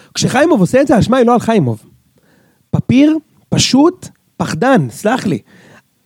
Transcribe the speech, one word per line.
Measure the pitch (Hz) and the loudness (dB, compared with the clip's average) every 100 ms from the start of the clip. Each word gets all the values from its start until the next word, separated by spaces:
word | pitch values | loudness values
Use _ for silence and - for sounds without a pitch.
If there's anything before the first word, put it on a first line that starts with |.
| _ | _
כשחיימוב | - 185 247 330 285 | -6 -4 0 0 2
עושה | 175 254 | 0 0
את | 285 | 2
זה, | 254 | 2
האשמה | 160 262 | 2 2
היא | 233 | 2
לא | |
על | 240 | 2
חיימוב. | - 226 127 107 - _ _ _ _ _ _ _ _ | 0 0 -2 -4 -10 _ _ _ _ _ _ _ _
פפיר, | - - 240 294 311 - _ _ | -6 0 2 2 0 -6 _ _
פשוט, | - - 254 311 359 - - _ - | -4 0 2 2 0 -10 -20 _ -10
פחדן, | 160 156 240 254 131 | -8 -4 0 0 0
סלח | - 202 247 208 | -6 -4 -4 -4
לי. | 127 - _ - - _ _ | -6 -8 _ -20 -20 _ _